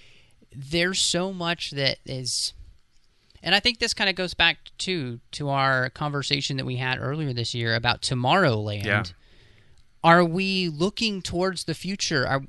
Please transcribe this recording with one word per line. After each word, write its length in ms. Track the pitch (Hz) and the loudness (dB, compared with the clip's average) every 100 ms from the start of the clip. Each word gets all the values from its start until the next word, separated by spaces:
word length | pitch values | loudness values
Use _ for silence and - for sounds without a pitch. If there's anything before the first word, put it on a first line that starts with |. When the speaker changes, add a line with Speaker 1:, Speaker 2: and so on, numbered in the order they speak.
| - - - - - | -20 -20 -20 -20 -18
Speaker 1:
there's 460 | 139 135 170 180 185 | -14 -4 0 0 0
so 320 | - 175 190 | 0 0 -2
much 400 | 185 170 170 - | -2 -4 -4 -4
that 280 | 139 135 - - | 0 0 0 -6
is, 480 | 131 123 - - - - - _ _ _ _ _ - | -8 -6 -4 -6 -8 -20 -20 _ _ _ _ _ -8
and 120 | 165 | 2
I 60 | 202 | 2
think 200 | 247 233 | 2 -2
this 140 | 233 | -2
kinda 200 | - 202 | 0 -2
goes 200 | 185 180 | 0 -2
back 240 | - 165 156 - - | 2 2 2 -8 -8
to, 400 | 190 180 123 120 - | -4 -2 -4 -8 -12
to 180 | - 143 | -6 -2
our 400 | 139 135 131 127 | 2 4 2 0
conversation 680 | - 147 143 - 143 - 135 | -4 -4 -4 -2 -2 -2 -4
that 80 | 127 | -4
we 120 | 123 | -2
had 200 | 131 131 | -2 -2
earlier 340 | 139 156 143 | -4 -4 -4
this 200 | 120 113 | -4 -4
year 220 | 120 117 113 | -2 0 0
about 260 | 120 - | 2 0
Tomorrowland. 840 | - 127 123 185 156 107 104 104 104 | 0 0 2 4 4 2 -2 -4 0
Speaker 2:
Yeah. 180 | 101 92 - - - - - - - - - | 0 -2 -10 -20 -20 -20 -20 -20 -20 -20 2
Speaker 1:
Are 200 | 165 170 | 6 8
we 460 | 170 180 190 190 175 | 6 2 0 0 0
looking 520 | 147 196 - 226 196 | 0 -2 0 -2 -2
towards 420 | - 175 185 175 | -4 -2 -2 -2
the 100 | - | -6
future? 540 | 151 180 202 - 147 127 | -6 -6 -4 -2 0 0
Are, 160 | 139 | -2